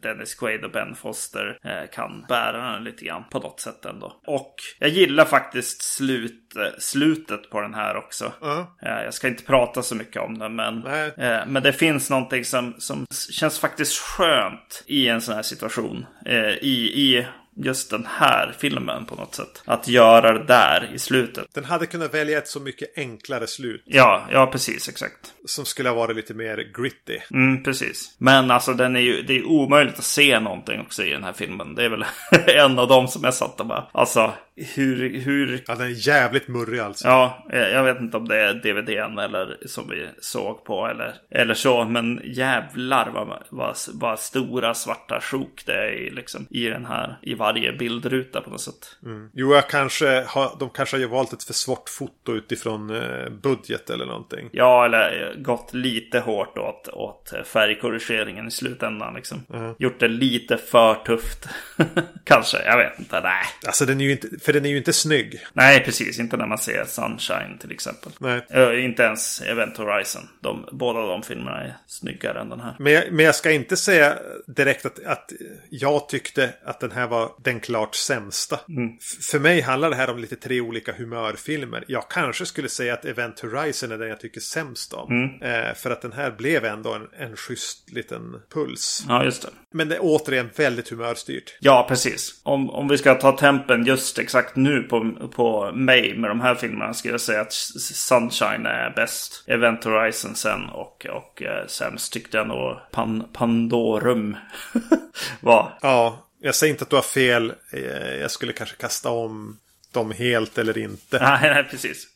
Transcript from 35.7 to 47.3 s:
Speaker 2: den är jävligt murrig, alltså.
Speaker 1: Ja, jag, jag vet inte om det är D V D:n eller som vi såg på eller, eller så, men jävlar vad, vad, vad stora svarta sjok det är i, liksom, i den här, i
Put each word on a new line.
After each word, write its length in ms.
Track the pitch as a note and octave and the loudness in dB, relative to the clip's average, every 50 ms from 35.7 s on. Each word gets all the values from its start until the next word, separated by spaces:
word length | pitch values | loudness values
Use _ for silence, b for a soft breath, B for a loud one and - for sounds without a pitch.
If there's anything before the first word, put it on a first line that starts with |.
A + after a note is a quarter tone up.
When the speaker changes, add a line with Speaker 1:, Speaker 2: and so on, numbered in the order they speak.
| A#2+ | -6
Speaker 2:
den 120 | A#2 B2 | -6 -4
är 220 | B2 A#2+ A#2 G#2+ C#3+ | -6 -6 -2 2 4
jävligt 400 | D3 C#3+ B2+ A#2 A2+ C3+ - - | 6 6 6 4 2 -2 -2 -2
murrig, 300 | B2 A#2+ A#2 A2+ A2+ B2 | -6 -4 -4 -4 -4 -4
alltså. 280 | A2 G2+ G2 - - B2 | -4 -6 -8 -2 4 6
Speaker 1:
Ja, 380 | B2+ C3 B2+ B2+ B2 - - - | 8 8 8 6 2 -8 -14 -4
jag, 200 | - B2+ A2+ F#2+ | 0 0 2 4
jag 140 | G#2 C3 C3+ | 4 4 4
vet 160 | C3 B2+ B2+ | 4 2 0
inte 160 | A#2+ A2+ - | -4 -4 -4
om 120 | A2 A2+ A#2 | -6 -2 0
det 80 | A2 A2 | 2 2
är 140 | G#2+ G2+ G2+ | 2 2 0
D 180 | A2+ G2+ G#2 G2+ | 0 -2 -2 -2
V 80 | G2+ G#2 | -2 -2
D:n 360 | - G#2+ G2+ G#2+ A2+ A2 G#2 | -2 -4 -4 -4 -4 -4 -6
eller 380 | G2 G#2 G2+ F#2 F#2+ - - - - | -6 -4 -4 -4 -6 -6 -8 -14 -14
som 220 | - - - - - | -14 -12 -12 -10 -10
vi 160 | - - D2 E2 - - | -8 -10 -10 -10 -14 -14
såg 440 | - - - A#2 G#2 G2 A2 - _ | -12 -8 -6 -4 -4 -6 -6 -10 _
på 220 | - G#2+ F#2+ A2 | -6 -4 -4 -4
eller, 280 | A2+ A#2+ A#2 A#2 A#2 - - _ _ | -4 -4 -6 -8 -10 -10 -14 _ _
eller 240 | - B2 A#2+ A2+ A2+ | 0 0 2 2 2
så, 300 | G#2+ - C#3 B2+ A#2+ A#2 | 2 4 4 4 4 2
men 360 | A2 A#2 A#2+ A#2 A#2 A#2+ - - | 0 0 -2 0 -2 -4 -6 -8
jävlar 840 | - B2+ B2+ C3 C3+ B2+ A#2 G#2+ - - - B2+ B2+ C3+ B2+ A2+ A#2 A2+ | -10 -6 -4 -2 0 0 -2 -2 -6 -10 -8 -4 0 2 2 2 0 -2
vad, 280 | G2 G#2+ - - - - - | -6 -6 -6 -10 -14 -14 -16
vad, 260 | - A#2+ B2+ - - - - - - | -8 -6 -6 -6 -4 -6 -10 -10 -8
vad 240 | - A2+ A#2 A2 A2 | -6 -4 -4 -4 -4
stora 560 | - - - C3 B2+ A2+ A#2+ B2+ A2 A2+ A#2 | -8 -4 -4 -4 -4 -2 -4 -2 -2 -2 -2
svarta 460 | A2+ - A2+ A2 - - - A2+ - | -2 -4 -6 -8 -8 -6 -6 -6 -6
sjok 420 | - - - C3+ C3+ - _ - - | -4 -4 -4 -6 -6 -6 _ -16 -6
det 60 | - - | -4 -4
är 180 | G2+ G#2 A2 A2 | -2 -2 -4 -4
i, 180 | A2+ B2 B2 | -6 -8 -10
liksom, 360 | - B2+ B2 - - - - - | -10 -12 -12 -12 -12 -12 -12 -8
i 140 | - B2 A#2+ A2+ | -6 -4 -4 -4
den 180 | A2 - B2 | -4 -6 -8
här, 320 | B2 - - A#2 - B2+ - - | -6 -6 -6 -6 -6 -10 -12 -10
i 120 | - | -10